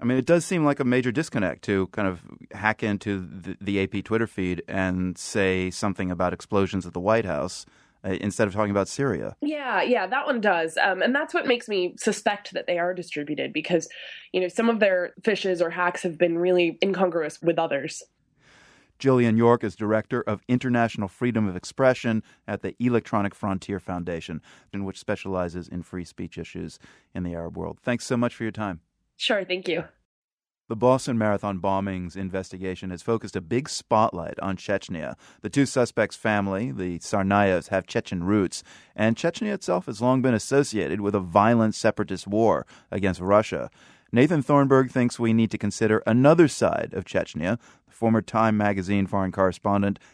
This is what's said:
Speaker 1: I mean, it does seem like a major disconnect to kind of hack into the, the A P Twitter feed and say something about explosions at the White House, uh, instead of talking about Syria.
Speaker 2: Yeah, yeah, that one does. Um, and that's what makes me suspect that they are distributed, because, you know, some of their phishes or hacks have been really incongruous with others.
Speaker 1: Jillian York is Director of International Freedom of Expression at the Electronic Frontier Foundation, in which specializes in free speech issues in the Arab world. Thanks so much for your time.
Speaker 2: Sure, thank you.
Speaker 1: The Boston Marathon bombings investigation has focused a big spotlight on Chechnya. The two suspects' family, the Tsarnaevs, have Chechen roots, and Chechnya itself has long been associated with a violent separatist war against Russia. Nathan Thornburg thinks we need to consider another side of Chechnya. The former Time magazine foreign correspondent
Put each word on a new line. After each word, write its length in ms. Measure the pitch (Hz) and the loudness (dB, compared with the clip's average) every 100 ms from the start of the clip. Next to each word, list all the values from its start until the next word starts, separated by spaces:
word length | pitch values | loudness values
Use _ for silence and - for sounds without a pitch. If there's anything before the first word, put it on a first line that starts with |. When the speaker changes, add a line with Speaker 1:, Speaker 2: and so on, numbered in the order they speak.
Speaker 1:
I 40 | |
mean, 140 | 117 131 | 0 2
it 80 | 123 | 4
does 180 | 170 | 2
seem 200 | - 180 | 2 2
like 160 | 147 143 | 2 2
a 40 | |
major 280 | 127 127 123 | 2 2 2
disconnect 500 | 117 160 123 90 - - | -2 -2 -2 -2 -2 -2
to 200 | 98 92 | 0 0
kind 160 | - 98 | -2 -4
of 140 | 87 - - - | -4 -12 -20 -18
hack 320 | 92 107 - | -2 0 0
into 380 | 110 101 107 98 | -2 -2 -4 -6
the, 360 | 90 95 90 - | -6 -12 -12 -8
the 180 | 98 98 | -2 0
A 80 | 95 | 0
P 160 | 101 | -4
Twitter 240 | - 110 113 | -2 -2 -2
feed 380 | - 92 85 - | -2 -2 -4 -4
and 500 | 95 92 92 92 85 | -2 0 0 -2 -4
say 540 | - 107 95 92 92 | -4 0 2 2 -2
something 400 | - 104 92 90 | -2 -4 -2 -4
about 220 | 87 90 | 0 -2
explosions 540 | 90 - 101 95 98 85 | -2 -2 0 2 -2 -6
at 60 | |
the 60 | 90 | -2
White 260 | 95 117 | 2 2
House, 420 | 101 73 87 - - _ _ _ | 0 -4 -4 -8 -18 _ _ _
uh, 60 | 95 95 | -6 -4
instead 260 | 101 - 104 | -2 0 0
of 80 | |
talking 160 | 101 104 | 0 0
about 160 | 101 95 | 0 0
Syria. 480 | - 139 80 50 - | -2 -2 -2 -6 -8
Speaker 2:
Yeah, 420 | 294 294 262 190 | -6 -6 -2 -2
yeah, 240 | 233 233 185 | 2 0 0
that 200 | 262 - | -2 -2
one 140 | 240 | 0
does. 360 | 202 170 165 - | 2 2 0 0
Um, 260 | 190 185 | 0 2
and 100 | 233 | 0
that's 220 | 285 311 | 0 -2
what 120 | 339 - | -2 0
makes 200 | 240 214 | 0 -2
me 280 | 196 180 - | -2 -2 -2
suspect 540 | 220 196 214 202 - | -2 0 -2 -4 -6
that 140 | - - | -6 -2
they 100 | 175 | 0
are 160 | 175 | -2
distributed, 580 | 180 160 147 147 139 135 | -4 -8 -8 -6 -4 -4
because, 360 | 156 156 170 - - - - - | -4 0 0 -2 -12 -18 -18 -6
you 80 | 185 | -2
know, 60 | 180 | -2
some 220 | - 233 | 0 2
of 100 | 220 | 4
their 360 | 202 180 175 - | 2 2 -2 -4
phishes 360 | 220 196 190 175 | -2 0 0 0
or 100 | 165 | 0
hacks 320 | 175 180 180 | 0 -2 -2
have 140 | 180 151 | -6 0
been 220 | 175 165 | 0 2
really 400 | 180 180 165 160 | 4 4 2 0
incongruous 600 | 196 180 180 170 151 - | -2 0 0 0 -4 -2
with 160 | 165 170 | 0 0
others. 460 | 165 139 123 - - _ _ _ _ _ _ _ _ - | 0 -2 -6 -10 -18 _ _ _ _ _ _ _ _ -2
Speaker 1:
Jillian 360 | 135 127 117 110 | 4 4 6 6
York 280 | 117 120 | 6 6
is 100 | 107 | 2
Director 460 | - 104 110 - 120 | -4 0 0 0 -4
of 220 | - 104 - | -4 -6 -2
International 600 | 123 127 120 117 - 98 | -2 2 0 0 -2 -8
Freedom 400 | - 123 110 101 | -4 -2 0 0
of 80 | 90 | -4
Expression 640 | - - 131 123 120 110 - _ - | -8 2 2 4 0 -2 -4 _ -8
at 160 | 101 | -6
the 140 | - - | -6 -2
Electronic 560 | 123 117 - 107 101 | 0 0 0 -2 -2
Frontier 460 | - 104 95 - 95 | -4 -4 -4 -6 -8
Foundation, 600 | - 87 87 82 - 117 - - _ | -6 -8 -6 -8 -8 -12 -12 -20 _
in 120 | 101 | -8
which 160 | 95 - | -8 -8
specializes 680 | - 101 98 92 87 87 82 | -8 -6 -4 -4 -4 -6 -10
in 160 | 87 | -12
free 220 | - 90 | -10 -12
speech 340 | 85 - 87 85 | -12 -12 -12 -12
issues 400 | 82 87 80 - - _ _ | -12 -12 -12 -14 -20 _ _
in 120 | 95 | -10
the 100 | 87 | -8
Arab 220 | 85 85 85 | -8 -8 -8
world. 220 | 85 80 | -10 -8
Thanks 220 | 127 120 | -6 -4
so 120 | - 120 | -2 -2
much 200 | 120 - | -2 -4
for 80 | |
your 80 | 113 | -8
time. 300 | 107 101 82 _ _ _ - | -6 -8 -8 _ _ _ -6
Speaker 2:
Sure, 280 | - 208 | -2 -2
thank 220 | 180 185 180 | -2 -6 -4
you. 160 | 160 - _ _ _ _ _ _ _ - | -6 -6 _ _ _ _ _ _ _ -10
Speaker 1:
The 60 | |
Boston 420 | 110 123 131 143 117 | 2 4 4 0 0
Marathon 440 | 107 101 104 92 | 0 0 -2 -4
bombings 560 | 98 98 98 92 90 95 | -2 -2 -2 -6 -8 -8
investigation 720 | 95 95 92 92 95 92 92 | -6 -6 -8 -8 -8 -8 -10
has 100 | 87 | -8
focused 360 | - 113 101 98 | -4 -4 -4 -10
a 40 | |
big 280 | 80 117 78 | -4 -4 -4
spotlight 680 | - - 110 113 90 78 - | -8 0 2 2 0 -8 -6
on 160 | 95 92 | -6 -6
Chechnya. 580 | - 98 - 85 67 - - _ | -4 -4 -4 -10 -10 -12 -18 _
The 80 | 107 | -2
two 160 | 139 | 0
suspects' 520 | 131 135 117 - 104 - | 2 2 0 0 -2 -2
family, 560 | 113 104 98 95 127 | 0 0 0 -2 -4
the 260 | 123 90 85 | -6 -6 -6
Tsarnaevs, 720 | - 101 95 101 98 90 - | -2 0 2 4 4 2 0
have 180 | 95 - | -2 -2
Chechen 380 | 113 - 92 | -4 -4 -4
roots, 400 | 90 107 92 - - - _ - | 0 2 2 -4 -14 -20 _ -2
and 180 | 110 | 0
Chechnya 400 | 113 165 - 208 | 0 -2 -2 -4
itself 320 | - - 180 143 | -4 -2 -2 -2
has 160 | 107 | -2
long 200 | 123 131 | 2 2
been 120 | 127 | 2
associated 640 | 107 - 135 143 107 71 98 | 0 2 2 2 -2 -2 -2
with 140 | 101 | 0
a 60 | 101 | -2
violent 560 | 90 101 110 117 110 - | 2 4 6 4 2 2
separatist 500 | 110 - 101 92 98 | 0 0 -4 -6 -2
war 400 | 104 110 73 - - _ | 2 2 2 -4 -16 _
against 300 | 95 95 82 | -2 -2 -2
Russia. 500 | 92 104 - 76 57 - - _ _ | 4 4 4 -4 -8 -14 -20 _ _
Nathan 320 | 117 147 160 | 4 4 4
Thornburg 480 | 127 143 139 131 127 | 4 4 6 4 4
thinks 300 | 127 120 - | 2 0 0
we 120 | 113 | 2
need 200 | 113 113 | 4 2
to 60 | 107 | 0
consider 440 | 104 - 110 107 | -4 0 2 2
another 440 | 107 120 139 170 151 | 4 6 8 8 6
side 440 | - 92 - - | 4 0 0 -4
of 100 | 92 | -8
Chechnya. 540 | - 90 80 - 87 117 - _ _ | -4 -4 -4 -4 -4 -4 -6 _ _
The 60 | |
former 300 | - 113 113 | -2 2 2
Time 340 | - 110 113 107 | 2 2 2 4
magazine 500 | 104 98 90 101 95 | 2 0 0 0 0
foreign 260 | 101 95 | 0 0
correspondent 640 | 98 92 - 107 101 101 - _ | 2 2 2 0 2 0 -2 _